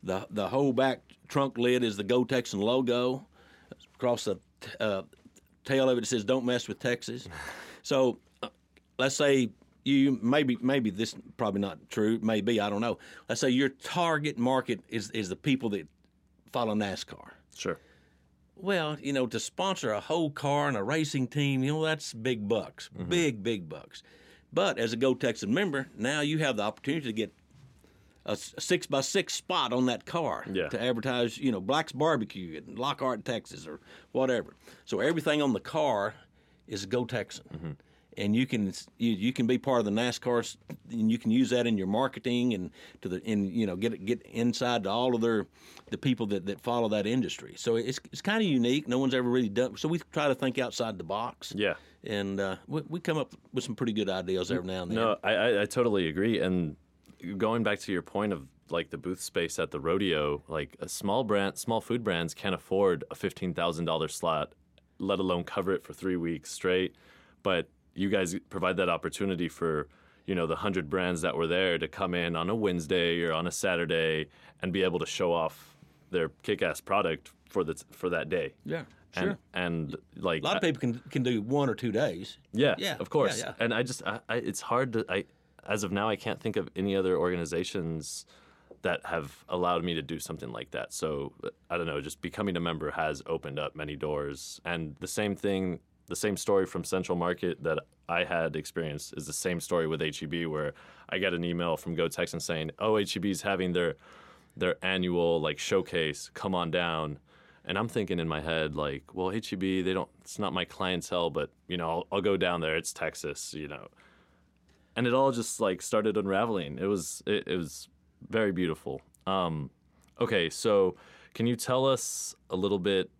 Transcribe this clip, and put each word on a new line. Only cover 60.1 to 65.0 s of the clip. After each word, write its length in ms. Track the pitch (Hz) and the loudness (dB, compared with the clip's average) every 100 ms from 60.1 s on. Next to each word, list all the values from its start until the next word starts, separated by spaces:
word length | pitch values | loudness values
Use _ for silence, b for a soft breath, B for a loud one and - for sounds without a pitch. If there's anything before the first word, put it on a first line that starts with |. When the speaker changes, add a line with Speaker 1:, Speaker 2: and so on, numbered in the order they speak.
| 78 73 73 - | 2 0 -2 -4
Speaker 2:
like, 280 | 78 71 - | -6 -6 -8
a 100 | - | -10
small 340 | - 101 110 | -6 -2 0
brand, 340 | 120 101 98 - | 2 2 0 -2
small 220 | - 113 | -2 -2
food 240 | - 120 | 0 -2
brands 300 | 107 87 85 | 0 0 -2
can't 220 | - 101 90 | -4 -4 -4
afford 480 | - 95 98 85 - | 0 2 4 2 -2
a 40 | - | -6
fifteen 380 | 98 - 92 | -6 -4 -4
thousand 320 | 85 85 80 82 | 0 0 0 -2
dollar 220 | 80 78 | 0 -2
slot, 460 | - 85 80 73 - _ _ _ | -2 0 0 -2 -8 _ _ _
let 200 | _ | _